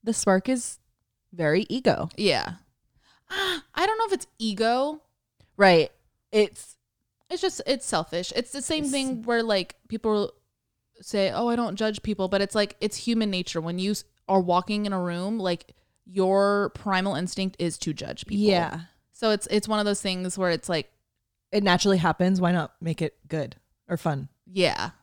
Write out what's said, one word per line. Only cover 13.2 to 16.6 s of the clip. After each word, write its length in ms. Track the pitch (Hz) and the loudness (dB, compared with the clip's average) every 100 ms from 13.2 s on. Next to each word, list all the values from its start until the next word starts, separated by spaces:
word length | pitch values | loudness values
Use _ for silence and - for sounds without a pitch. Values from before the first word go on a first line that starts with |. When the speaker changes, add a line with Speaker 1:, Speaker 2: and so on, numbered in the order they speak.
| 214 | 0
Speaker 2:
nature. 300 | 185 175 175 | -2 -4 -6
When 180 | 165 175 | -4 -4
you 140 | 190 | -2
s-, 120 | 208 - _ - | -4 -8 _ 0
are 120 | 190 | 2
walking 440 | 175 175 180 208 208 | 4 0 0 -4 -2
in 60 | |
a 80 | 190 | -2
room, 380 | 180 175 185 226 | -4 -4 -4 -2
like, 360 | 185 175 - _ _ _ - | -2 -2 -6 _ _ _ -10
your 640 | 185 185 196 202 202 | 0 2 4 4 2